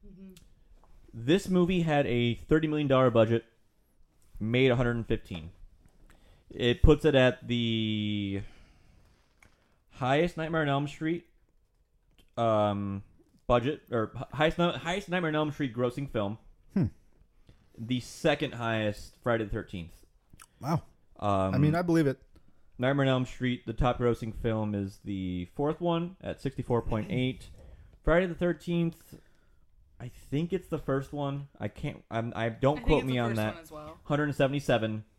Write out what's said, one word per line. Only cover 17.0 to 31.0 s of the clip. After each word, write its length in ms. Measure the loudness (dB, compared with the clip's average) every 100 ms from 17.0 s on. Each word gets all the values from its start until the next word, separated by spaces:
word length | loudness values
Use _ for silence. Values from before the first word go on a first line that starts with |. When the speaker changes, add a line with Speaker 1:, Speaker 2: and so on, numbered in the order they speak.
| _ _ _ _ _ -20 _ -16
Speaker 2:
The 220 | -6 -6
second 540 | -6 -4 0 0 -2
highest 640 | -4 -2 0 -2 -4 -12 _
Friday 220 | -2 0
the 60 | 0
Thirteenth. 440 | -6 -6 -10 -12 -16 -20 _ _ -20 -20 _
Speaker 3:
Wow. 220 | -4 -4 -6 _ _ -6
Speaker 2:
Um, 360 | -2 0 2 2
Speaker 3:
I 20 |
mean, 180 | 2 2
I 60 |
believe 260 | 2 2 2
it. 120 | -2 _ -20 -20 -20 -20 -4
Speaker 2:
Nightmare 280 | -2 2 2
on 40 |
Elm 160 | 2 0
Street, 400 | -4 -4 -4 -6
the 80 |
top 260 | 0 0 2
grossing 340 | 0 0 -4 -6
film, 400 | -4 -2 -2 -2
is 240 | -4 -8 -10
the 420 | -6 -4 -6 -8 -4
fourth 240 | -4 -2
one 360 | -2 -2 -4 -10
at 200 | -10 -8
sixty-four 400 | -8 -8 -2 -2
point 260 | 0 -4 -4
eight. 400 | -2 -2 -4 -14 -20 -20 -20 -20 -6
Friday 220 | 2 2 2
the 100 | -2
Thirteenth, 800 | -2 -2 -2 0 0 -4 -20 -20 _ _ _ _ _ _ _ -16
I 120 | -16 -16 -6
think 240 | -4 -2
it's 140 | -4 -4
the 100 | -8
first 360 | -2 -4